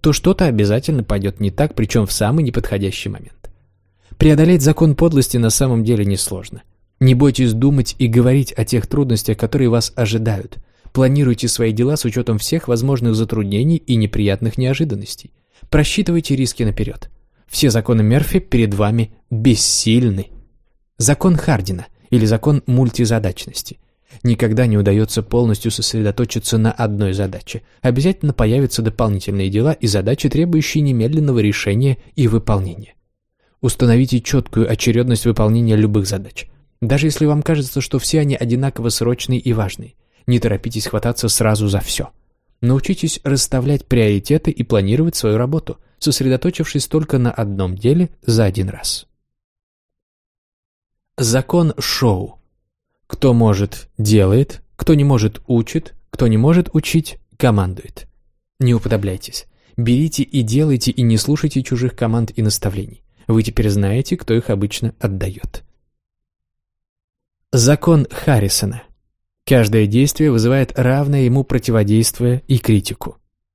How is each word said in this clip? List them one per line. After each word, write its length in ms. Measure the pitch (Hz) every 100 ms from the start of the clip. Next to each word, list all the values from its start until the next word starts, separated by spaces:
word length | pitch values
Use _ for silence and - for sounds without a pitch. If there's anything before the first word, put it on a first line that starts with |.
то 120 | 156
что-то 320 | 143 170 196 170
обязательно 580 | 110 104 110 151 147
пойдет 360 | 110 104 98 -
не 120 | 101
так, 240 | - 151 -
причем 320 | 110 120 101
в 40 |
самый 320 | - 107 151
неподходящий 680 | 139 120 - 98 98 - 101
момент. 420 | 98 - - - - _ _ _ _ _ -
Преодолеть 460 | 156 147 160 180
закон 320 | 139 147 160 139
подлости 420 | 170 147 123 127
на 140 | 113
самом 320 | - 127 117
деле 220 | 110 113 101
несложно. 580 | 95 - 92 - - _ _ _ _
Не 140 | 131
бойтесь 400 | 123 143 127 127
думать 420 | 110 139 139 - -
и 80 | 123
говорить 440 | 117 123 135 127
о 120 | - 107
тех 220 | 120 -
трудностях, 500 | 156 131 113 - 107
которые 320 | 110 143 123
вас 240 | 117 110 -
ожидают. 600 | 110 113 113 98 - - - _ -
Планируйте 560 | - 131 143 135 113 120
свои 240 | - 113
дела 260 | 110 123 151
с 80 | 120
учетом 340 | 123 120 107
всех 280 | - 165 -
возможных 460 | 117 131 135 117
затруднений 640 | 110 110 110 101 101 143 165
и 180 | - 117
неприятных 600 | 104 - 101 98 110 113
неожиданностей. 760 | 127 135 160 101 - - - _ _ _ -
Просчитывайте 680 | 151 147 - 196 170 - 135
риски 280 | 131 -
наперед. 460 | 110 - 107 - - - _ _ _
Все 220 | - 139
законы 320 | 113 110 113
Мерфи 380 | 107 131 156 185
перед 340 | - 123 110
вами 400 | 101 104 117 110 - _
бессильны. 1000 | 113 123 110 - - 113 117 123 95 95 - - _ _ _ _ _
Закон 380 | 123 147 185 156
Хардина 520 | - 120 92 90 - _ _
или 140 | 123 110
закон 360 | 110 147 143 -
мультизадачности. 1120 | 123 127 107 117 113 104 - - - - - _ _ _ -
Никогда 460 | 120 117 117 107 123
не 100 | 104
удается 460 | 101 101 110 -
полностью 480 | 104 117 117 101 113
сосредоточиться 880 | - 107 117 104 101 120 110 - 113
на 120 | 110
одной 420 | - 113 101 101
задаче. 500 | 95 95 - - 113 - _
Обязательно 500 | 127 123 170 190 147
появятся 520 | - 110 127 131 -
дополнительные 680 | 110 - 113 98 - 101 95
дела 240 | 104 139
и 140 | 160 110
задачи, 420 | 101 104 135 143
требующие 540 | 143 175 156 147 156
немедленного 560 | 143 123 113 156 147 120
решения 580 | 104 101 - 101 135 131 - -
и 120 | 120
выполнения. 680 | 113 - 101 95 87 104 _ _ _ _ _ _ _
Установите 640 | 123 - 120 117 131 123
четкую 500 | - 139 - - 107
очередность 540 | 107 123 113 123 117 120
выполнения 500 | 117 107 113 117 107
любых 300 | 107 104 95
задач. 420 | 98 98 - - - _ _
Даже 280 | 117 135 156
если 180 | 147 151
вам 160 | 147
кажется, 400 | 151 156 131 139
что 160 | - 135
все 220 | - 160
они 160 | 143 135
одинаково 540 | 120 123 135 - 117
срочные 500 | - 120 123 - 127
и 120 | 127
важные, 440 | 113 98 - - _ _ _ -
не 120 | 120
торопитесь 480 | 117 98 117 113 -
хвататься 400 | 107 117 120 113
сразу 400 | - 110 107 104
за 120 | 98
все. 300 | - - - _ _ _ _ _
Научитесь 580 | 120 135 - 190 160 -
расставлять 600 | 139 135 - 131 131 143 -
приоритеты 680 | 120 107 101 - 156 -
и 120 | -
планировать 520 | 120 107 98 123 165 -
свою 220 | 110 110
работу, 420 | 127 156 - - _ _
сосредоточившись 880 | 156 - 131 127 180 - 156 147 -
только 300 | 160 156 135
на 140 | 120
одном 440 | - 104 98 92 92
деле 340 | 117 160 175 -
за 240 | - 113 104
один 240 | 92 95
раз. 380 | 98 - - - _ _ _ _ _ _ _ _ _ _ _ _ _ _ _ _ _ _ _ _ -
Закон 560 | 120 123 131 175 160 143
Шоу. 640 | 131 - 123 92 95 - _ _ _ _ _ _ _
Кто 300 | - 131 120
может – 520 | 113 98 101 - - -
делает, 640 | 107 107 95 113 139 - - -
кто 200 | - 156
не 80 |
может – 400 | 143 127 107 - -
учит, 480 | 120 113 165 - - _
кто 180 | - 123
не 100 | 110
может – 320 | 131 170 170
учить – 460 | 160 - 165 156 - _ _
командует. 720 | 127 104 90 90 - - - _ _ _ _ _
Не 140 | 127
уподобляйтесь. 720 | 117 113 107 101 92 - - - _ _ -
Берите 460 | 117 123 156 -
и 180 | 135 139
делайте, 480 | 110 127 156 131 127
и 140 | 127
не 140 | 120 110
слушайте 440 | - 147 151 139
чужих 340 | 127 120 123 -
команд 360 | 113 117 113 -
и 60 |
наставлений. 600 | 107 101 104 104 104 - _ _ -
Вы 160 | 113
теперь 260 | 107 - 110
знаете, 480 | 101 98 110 139 175
кто 160 | -
их 160 | 117 -
обычно 460 | 101 101 - 113 -
отдает. 640 | 113 95 92 104 - - - _ _ _ _ _ _ _ _ _ _ _ _ _ _ _ _ _ _
Закон 560 | 123 117 147 - 165 -
Харрисона. 720 | - - 123 101 - 101 117 - _ _ _ _ _ -
Каждое 400 | 131 107 110 104
действие 460 | 113 143 - 151
вызывает 400 | 117 113 135 127 -
равное 460 | 123 135 143 143
ему 220 | 123 131
противодействие 1000 | 131 127 - 113 101 110 117 - 120 123 -
и 100 | 131
критику. 600 | - 104 - - - - _ _ _